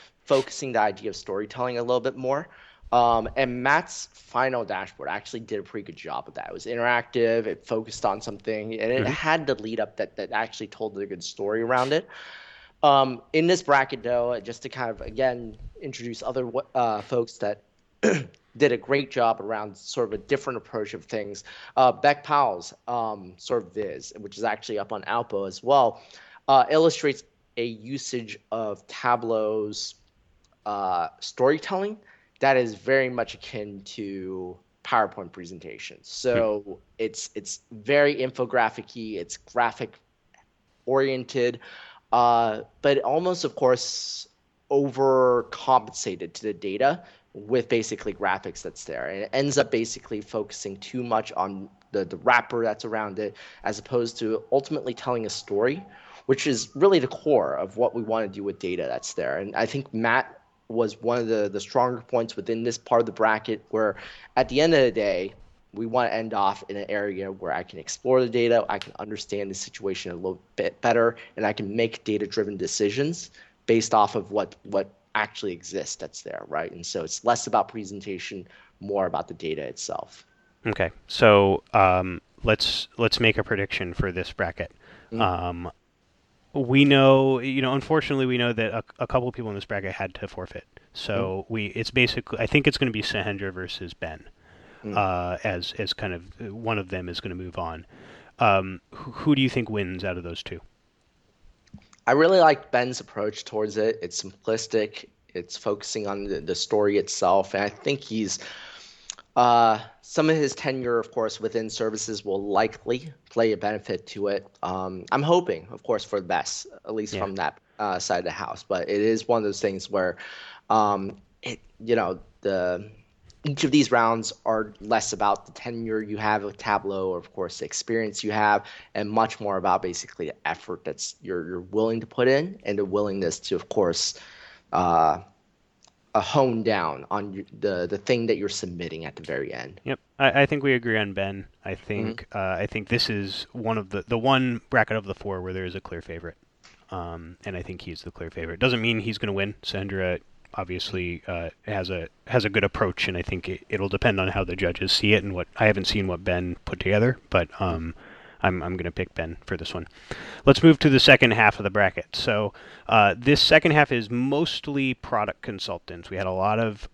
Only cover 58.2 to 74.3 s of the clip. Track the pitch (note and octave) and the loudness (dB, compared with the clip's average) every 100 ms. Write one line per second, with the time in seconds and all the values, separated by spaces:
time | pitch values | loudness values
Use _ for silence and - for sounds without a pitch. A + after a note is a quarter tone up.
58.2 | G#2 G2 G2 F#2 F#2 F2 C2+ B1 - - | -2 -6 -8 -6 -4 -4 -4 -6 -8 -6
59.2 | B1+ D2+ G2+ - A2+ C#3 - A2+ A#2 B2+ | -4 -4 -4 -4 -2 -4 -6 -2 2 2
60.2 | - - _ _ - A2+ A2 - A#2 A#2+ | 0 -8 _ _ -6 -2 -2 -2 -2 -2
61.2 | A2+ A2 G#2 G2 - B2+ B2 A#2+ - A#2+ | 0 0 0 -4 -2 0 2 0 -4 -2
62.2 | A#2 - - A2+ A#2+ A#2 - A#2 A2+ F#2+ | -2 -6 -4 -4 -2 -4 2 2 2 2
63.2 | A2 G#2+ A#2 G#2+ - A2 G#2+ - - - | 2 2 -2 -8 -4 0 0 -2 -10 -18
64.2 | - B2+ C3 B2+ E3 D3+ B2+ G#2+ G#2 F2+ | -6 0 0 4 6 6 6 4 0 0
65.2 | G2 - - _ _ - A2+ B2 A#2+ A2+ | -2 -8 -20 _ _ -8 -2 0 0 0
66.2 | A2+ G#2+ F#2+ F2+ - G2+ G2 G#2 G2+ F#2+ | -2 0 0 0 -8 -10 -4 -4 -4 -4
67.2 | F#2+ F#2+ F2+ D2 - D#2+ - - B2 C3 | -8 -6 -4 -4 -6 -12 -12 -6 2 4
68.2 | B2 A#2+ A#2 A#2 - G2+ - - G#2+ G#2+ | 4 2 4 4 2 -4 -6 -12 -10 -10
69.2 | - G2+ G2 F#2+ - - G2 F#2 F#2 F2 | -8 -6 -6 -8 -12 -8 -6 -6 -8 -6
70.2 | F#2 F2+ _ - F#2 - A#2+ A#2 A#2 A#2 | -6 -6 _ -4 -4 0 2 4 4 0
71.2 | - - G#2 G#2+ G2+ A2+ A#2 - - G#2 | -10 -4 -2 -2 -4 0 0 -2 -4 -2
72.2 | G2+ A2 G2+ F#2+ F2+ - G#2 A#2+ D3 E3+ | -2 -2 -4 -2 -4 0 0 0 -2 -4
73.2 | - - - _ - A2+ G#2+ A2 G2+ G#2+ | -12 -20 -20 _ 0 2 4 4 4 0
74.2 | F2 | -4